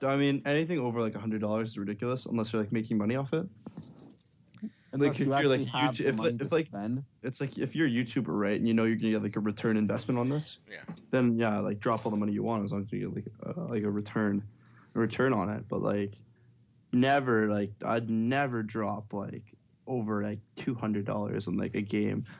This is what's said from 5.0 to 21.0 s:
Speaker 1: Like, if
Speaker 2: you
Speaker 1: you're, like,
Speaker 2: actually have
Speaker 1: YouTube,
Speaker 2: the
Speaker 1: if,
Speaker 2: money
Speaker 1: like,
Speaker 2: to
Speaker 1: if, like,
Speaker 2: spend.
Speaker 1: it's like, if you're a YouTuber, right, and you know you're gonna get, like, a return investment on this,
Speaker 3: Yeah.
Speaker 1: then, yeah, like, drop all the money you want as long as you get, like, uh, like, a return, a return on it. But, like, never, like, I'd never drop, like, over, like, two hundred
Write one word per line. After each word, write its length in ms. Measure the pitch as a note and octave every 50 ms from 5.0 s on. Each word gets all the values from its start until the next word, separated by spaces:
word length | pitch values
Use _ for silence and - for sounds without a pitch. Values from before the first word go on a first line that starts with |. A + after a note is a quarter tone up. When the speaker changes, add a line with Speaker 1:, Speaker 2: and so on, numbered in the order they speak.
| C#3+
Speaker 1:
Like, 40 | D3 D3
if 60 | -
Speaker 2:
you 40 | C#3+
Speaker 1:
you're, 160 | C3+ C3+ C#3 C#3+
like, 140 | C3+ C3 C3+
Speaker 2:
actually 40 | C3 B2 - C3
have 120 | B2+ C3 A#2+
Speaker 1:
YouTube, 40 |
Speaker 2:
the 100 | - - C#3
Speaker 1:
if, 60 | B2
Speaker 2:
money 120 | G#2+ A#2 A#2+
Speaker 1:
like, 60 | A#2+ A#2
Speaker 2:
to 60 | C#3
Speaker 1:
if, 60 | -
like, 140 | E3+ D#3+ D#3
Speaker 2:
spend. 380 | - - G2+ G#2 A2+ B2 C#3 C#3 - _ _ -
Speaker 1:
it's 160 | C3 - -
like, 180 | C#3+ C3 -
if 160 | - C3+ B2 -
you're 100 | D3 D#3+
a 20 | C3+
YouTuber, 360 | A#2 B2 A#2+ A#2 - C3+ G#2
right, 300 | D2+ D#2 G#2 G2+ G2+ G#2+
and 100 | - -
you 60 | A#2 A2+
know 100 | A2+ A2+
you're 140 | A2+ A2+
gonna 140 | A2+ A2+ A2
get, 120 | A2 G#2 G#2
like, 140 | G#2 -
a 20 | A2
return 380 | G#2 G#2+ G#2 - - A#2 A2
investment 420 | G#2+ G#2+ G2 G#2 G#2 - - B2+ A#2+
on 80 | A#2+
this, 300 | C3 C#3+ D3+ D3+ - - - _ -
Speaker 3:
Yeah. 120 | G2 - - - E3+ - - -
Speaker 1:
then, 280 | B2+ C3 B2 A#2+ A#2 A2+
yeah, 200 | A#2 G#2+ G#2 G2+
like, 200 | G2+ G2+ G#2 G2+
drop 260 | - B2 A2+ A2+ -
all 60 | A2+
the 60 | G#2+
money 160 | G#2 G#2 G#2 G2+
you 100 | G#2 G#2
want 220 | A2+ A#2 G#2+ G2
as 80 | - -
long 80 | G2+
as 100 | G2+ G#2
you 80 | G2+ G2+ G2 F#2+
get, 60 | -
like, 100 | G#2 - - - - - - -
uh, 100 | E3+ E3+ C3
like, 140 | A#2 G#2+ G#2
a 60 | G#2
return, 540 | G2+ G#2 G#2 - - A2+ G#2+ G#2 G2+ G2+ G#2 - - - - - - - - - -
a 60 | A2+
return 320 | A2+ A2 A2 - B2 C3+
on 180 | B2 G#2 F2+ G#2
it. 140 | G#2 B2 A2+ -
But, 120 | - F#2+
like, 300 | G#2 G#2+ G2+ G#2 G2+ G2+ - - - - _ _ _ - - _ _ _ _ _ _ _
never, 560 | - B2 C3 C3+ C#3+ C#3+ C3 B2+ A2+ A2 G#2+
like, 240 | G#2 G#2 G#2 G2+ G2+ G#2 - -
I'd 240 | A2 A2+ A#2 A#2 A2
never 540 | A2+ A2 A2+ A#2+ C3+ C#3 C#3+ C3 B2 A2+ A2
drop, 500 | G#2+ A2 A2 G#2+ G2+ G2+ G#2 G#2 - G#2
like, 300 | G2 G2+ - - B2 - - - - _ _ _ _ -
over, 360 | - C3 B2 G#2+ G#2+ G#2+ G#2 G2+
like, 160 | G#2 G#2 G#2+ - _ -
two 180 | - - D3+ A#2+
hundred 300 | A2+ A2+ G#2+ G#2 G#2